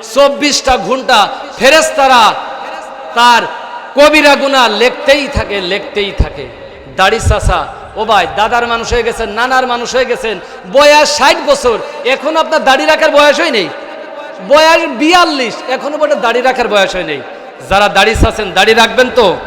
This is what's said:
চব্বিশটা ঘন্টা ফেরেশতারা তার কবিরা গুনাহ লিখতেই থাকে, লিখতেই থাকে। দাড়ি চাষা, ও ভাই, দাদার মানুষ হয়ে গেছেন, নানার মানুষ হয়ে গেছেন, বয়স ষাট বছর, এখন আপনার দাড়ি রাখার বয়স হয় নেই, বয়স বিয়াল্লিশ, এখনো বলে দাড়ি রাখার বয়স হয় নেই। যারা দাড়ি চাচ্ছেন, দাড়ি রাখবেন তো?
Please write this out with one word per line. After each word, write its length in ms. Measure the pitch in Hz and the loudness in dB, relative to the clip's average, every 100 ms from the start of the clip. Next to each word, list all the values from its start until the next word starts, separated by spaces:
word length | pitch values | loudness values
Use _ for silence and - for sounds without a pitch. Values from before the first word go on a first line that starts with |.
| 220 | -4
চব্বিশটা 640 | 247 277 220 285 - - 247 | 2 2 2 -2 0 0 -2
ঘন্টা 500 | 180 262 208 233 190 - - - | 0 -4 0 2 2 -4 -14 0
ফেরেশতারা 720 | 247 311 - - 269 254 208 - - - - - - - - 233 | 2 4 2 2 4 6 4 2 -8 -12 -12 -14 -14 -16 -8 2
তার 260 | 240 233 202 - - - - - | 4 4 0 -10 -12 -14 -8 4
কবিরা 400 | 294 302 294 277 | 4 6 4 2
গুনাহ 320 | 277 269 233 | 2 2 2
লিখতেই 600 | 208 240 247 - 294 262 | 2 0 0 0 0 0
থাকে, 280 | 214 220 202 | -4 -4 -6
লিখতেই 500 | 175 202 - 202 202 - | -4 -6 -6 -6 -6 -6
থাকে। 420 | 156 147 123 117 - - - - | -12 -10 -14 -16 -20 -20 -16 0
দাড়ি 240 | 190 220 | 0 2
চাষা, 460 | - 208 - 180 135 - - - | 0 0 0 -2 -4 -10 -14 -8
ও 100 | 220 | 0
ভাই, 220 | 208 170 196 | 2 2 -2
দাদার 320 | 220 240 240 | 0 0 0
মানুষ 260 | 233 220 | -4 -2
হয়ে 100 | 240 | -2
গেছেন, 260 | 226 233 220 | -2 -4 -6
নানার 380 | 208 254 262 254 | -2 0 0 0
মানুষ 280 | 240 240 240 | -4 -2 -2
হয়ে 100 | 240 | -2
গেছেন, 340 | 240 226 190 - - 185 | -4 -6 -8 -12 -18 -2
বয়স 460 | 240 294 294 302 - | 4 6 6 4 2
ষাট 200 | 269 339 285 | 2 2 0
বছর, 340 | 277 240 208 190 - 233 | 0 0 -2 -6 -8 -4
এখন 320 | 269 277 320 | -4 -2 -2
আপনার 260 | 311 311 | 0 0
দাড়ি 220 | 254 269 311 | 2 2 2
রাখার 260 | 311 302 | 2 4
বয়স 280 | 285 294 269 | 4 4 2
হয় 120 | 330 | 0
নেই, 180 | 240 160 - - - - - - - 196 | -2 -4 -8 -14 -16 -16 -14 -16 -14 2
বয়স 380 | 285 320 330 330 | 4 6 4 0
বিয়াল্লিশ, 640 | 233 302 359 339 285 240 - - | -2 2 4 2 0 -4 -6 -8
এখনো 280 | 254 277 302 | -6 -6 -4
বলে 180 | 302 277 | -2 0
দাড়ি 260 | 233 240 | 0 0
রাখার 260 | 254 247 220 | 0 0 0
বয়স 280 | 208 190 185 | 2 0 -2
হয় 80 | |
নেই। 180 | 165 143 - - - - - | -6 -8 -10 -16 -18 -18 -2
যারা 200 | 196 208 | 2 2
দাড়ি 260 | 185 208 214 | 2 2 2
চাচ্ছেন, 360 | 220 220 202 | 0 0 -4
দাড়ি 220 | 175 208 | 0 2
রাখবেন 360 | 226 226 226 254 - | 4 2 2 2 4
তো? 200 | 208 147 | 2 0